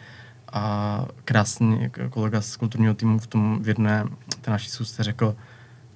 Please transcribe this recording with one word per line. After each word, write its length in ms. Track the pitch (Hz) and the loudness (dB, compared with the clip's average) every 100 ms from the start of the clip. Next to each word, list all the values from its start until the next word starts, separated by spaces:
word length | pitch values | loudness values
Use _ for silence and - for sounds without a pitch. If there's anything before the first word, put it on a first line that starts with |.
| - - - - - | -6 -20 -20 -20 -8
A 520 | 104 107 104 104 104 - - | -2 0 0 0 -2 -4 -8
krásně 640 | - 107 101 - 113 110 127 | 2 2 2 2 2 2 -2
k-, 200 | - 127 | -4 -4
kolega 320 | 113 107 107 | -2 0 0
z 160 | 104 - | -4 -4
kulturního 380 | 113 113 110 | -4 2 2
týmu 240 | 101 113 110 | 2 2 2
v 80 | 113 | 0
tom 320 | 110 107 107 | 0 2 0
v 60 | 107 | 0
jedné 360 | 107 107 107 104 - - - | 2 2 2 -2 -8 -10 -6
té 100 | 113 | -2
naší 200 | 104 - | -2 -4
schůzce 320 | - 113 - | -8 -8 -4
řekl, 340 | 104 - 113 107 - - - - - | -4 0 0 0 -10 -20 -20 -20 -16